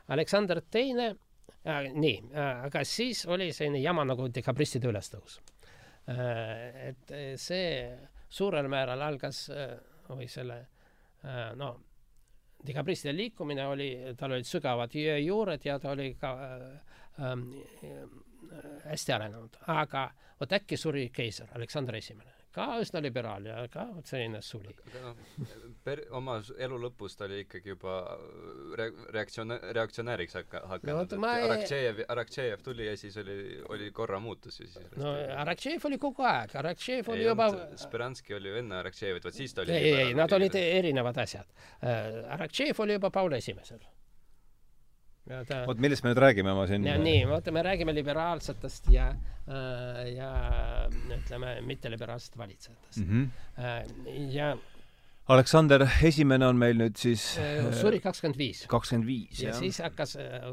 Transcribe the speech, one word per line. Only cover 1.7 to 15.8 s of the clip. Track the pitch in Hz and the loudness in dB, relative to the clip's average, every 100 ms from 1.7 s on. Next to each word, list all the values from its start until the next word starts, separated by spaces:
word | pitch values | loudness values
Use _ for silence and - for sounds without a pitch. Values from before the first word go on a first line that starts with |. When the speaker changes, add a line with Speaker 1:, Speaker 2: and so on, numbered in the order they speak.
| 143 139 | -4 -2
Speaker 1:
nii, | 147 151 98 104 | 2 2 2 -2
äh, | 147 143 123 | -4 -4 -4
aga | 135 156 | -4 -2
siis | 139 - 247 220 165 | -2 -2 -2 -4 -2
oli | 180 180 | -2 -2
selline | 135 147 143 | -2 -2 0
jama | 143 175 | 0 2
nagu | 135 127 131 | 0 0 -2
dekabristide | 123 127 123 147 127 123 | -4 -2 0 0 0 -2
ülestõus. | 104 - 101 - - - - - - - - | -2 -6 -14 -18 -20 -20 -20 -20 -20 -20 -18
Äh, | - 123 123 113 113 113 120 131 131 | -10 -4 -2 -2 -4 -8 -10 -12 -12
et, | 131 - | -12 -14
äh, | 143 139 | -10 -10
see | 131 - 180 180 139 120 123 - - - | -8 -4 -2 -2 -2 -6 -10 -18 -20 -12
suurel | - 196 156 139 | -2 0 0 0
määral | 139 131 127 | 0 0 -2
algas, | 151 139 139 131 - | -2 -4 -6 -8 -10
äh, | 143 131 123 - - | -8 -10 -12 -18 -20
või | - 131 120 | -14 -12 -12
selle, | - 127 120 123 _ _ _ _ _ | -10 -10 -10 -16 _ _ _ _ _
äh, | 139 127 113 | -12 -8 -8
no, | 117 139 127 - - - - - - _ - | -8 -10 -10 -16 -20 -20 -20 -20 -20 _ -18
dekabristide | 135 139 147 180 147 | -10 -6 -4 -4 -4
liikumine | 151 233 - 151 143 139 | -4 -6 -6 -6 -4 -2
oli, | 139 139 127 127 | -2 -4 -6 -10
tal | 120 139 | -8 -4
olid | 127 120 | -4 -2
sügavad | 175 143 120 120 | -2 0 0 -2
jõe-, | 151 151 147 | -2 0 2
juured | 147 208 202 151 | 2 0 0 -2
ja | 143 | -2
ta | 139 | -4